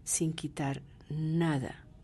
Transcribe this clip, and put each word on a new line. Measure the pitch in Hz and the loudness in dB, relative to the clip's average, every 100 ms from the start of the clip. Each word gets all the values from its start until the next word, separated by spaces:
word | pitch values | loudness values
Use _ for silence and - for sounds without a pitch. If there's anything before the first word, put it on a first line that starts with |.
sin | - - 160 | -4 0 0
quitar | 160 147 - 139 139 - - - | 0 -4 -2 -2 -2 -8 -16 -8
nada | 151 156 165 165 139 123 - - - | -2 2 4 4 2 -2 -6 -16 -20